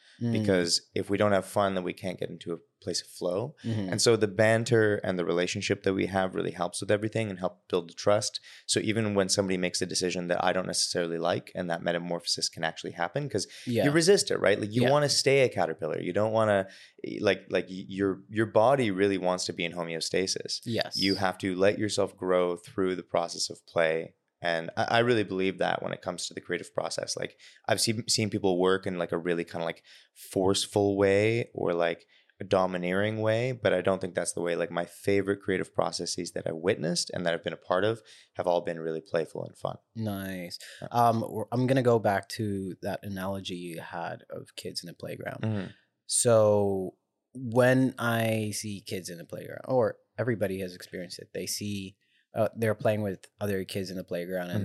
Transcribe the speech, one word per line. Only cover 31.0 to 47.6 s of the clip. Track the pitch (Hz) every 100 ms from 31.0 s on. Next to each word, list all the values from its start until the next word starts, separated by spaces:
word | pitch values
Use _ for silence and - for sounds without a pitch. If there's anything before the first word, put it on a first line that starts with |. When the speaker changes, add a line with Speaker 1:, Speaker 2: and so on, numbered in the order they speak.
| 98 98 107 117 120
Speaker 2:
or, | - 90
like, | 87 85 85 _ _ _ _
a |
domineering | 95 95 92 92 87 92 104 110
way, | 110 110 123
but | 123 101
I | 92
don't | 92 95
think | 92
that's | 90 87
the | -
way. | 85
Like, | 85 85
my | 85
favorite | 87 - - 101 95 101
creative | - 92 85
processes | - 87 - 85 - 85
that | - -
I |
witnessed | 82 85 - 80 87 -
and | -
that | 87
I've | 82
been | -
a | 82
part | - 90
of | 101 113 - - -
have | - 90
all | 87
been | 85 82
really | 80 80
playful | - 82 78 - 50
and | -
fun. | - - _ -
Speaker 1:
Nice. | 107 101 95 92 87 - - -
Speaker 2:
Yeah. | -
Speaker 1:
Um, | 120 120 113 -
we're, | 101 -
I'm | 117 127
gonna | 135
go | 123 117
back | 104 98 -
to | - 107 98 95 87
that | 98 95
analogy | 101 98 92 98 92
you | 92 87 80
had | 80 87 85 85 -
of | - - -
kids | - -
in | 87
the |
playground. | - - 85 - 120
Speaker 2:
Mm-hmm. | 107 107 90 - _ _ -
Speaker 1:
So | - 123 113 107 104 101 98 92 - _ _ _
when | 127 131 113